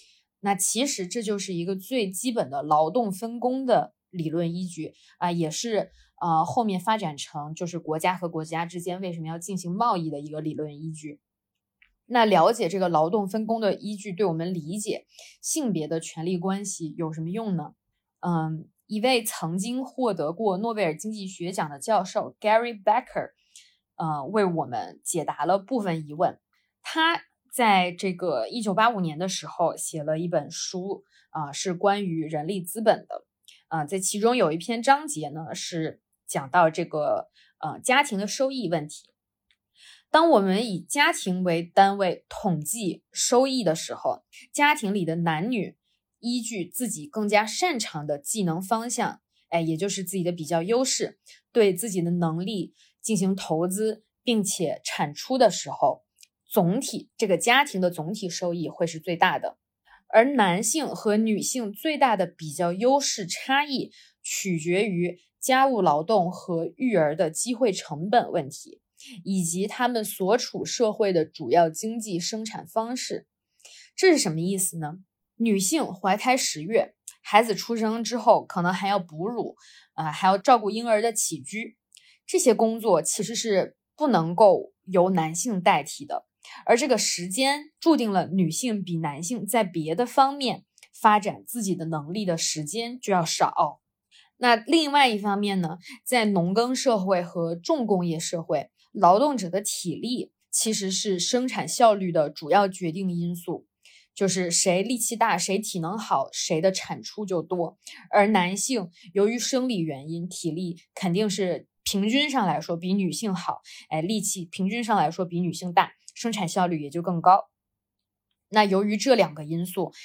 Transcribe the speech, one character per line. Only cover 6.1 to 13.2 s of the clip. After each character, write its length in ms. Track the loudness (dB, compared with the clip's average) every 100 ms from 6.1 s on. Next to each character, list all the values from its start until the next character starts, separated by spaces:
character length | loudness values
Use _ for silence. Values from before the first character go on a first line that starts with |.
| _
呃， 240 | 2 2
后 220 | 2 0 0
面 120 | 0
发 200 | 0 0
展 180 | -2 -6
成 400 | -10 -10 -10 -8
就 100 | -8
是 140 | -6
国 180 | -4 -2
家 200 | 0 -2
和 100 | -4
国 160 | -6
家 220 | -6 -6 -6
之 160 | -8
间 180 | -8 -6
为 140 | -6
什 80 | -8
么 60 | -8
要 100 | -8
进 180 | -8 -8
行 140 | -6
贸 240 | -2 0 0
易 140 | -4
的 100 | -6
一 100 | -8
个 120 | -8
理 120 | -6
论 240 | -6 -8 -10
依 140 | -12
据。 300 | -12 -14 -16 _ _ _ _ _ _ _ _ -2
那 180 | 4 6
了 260 | 6 6
解 160 | 4 0
这 100 | 0
个 120 | 2
劳 200 | 2 2
动 160 | 2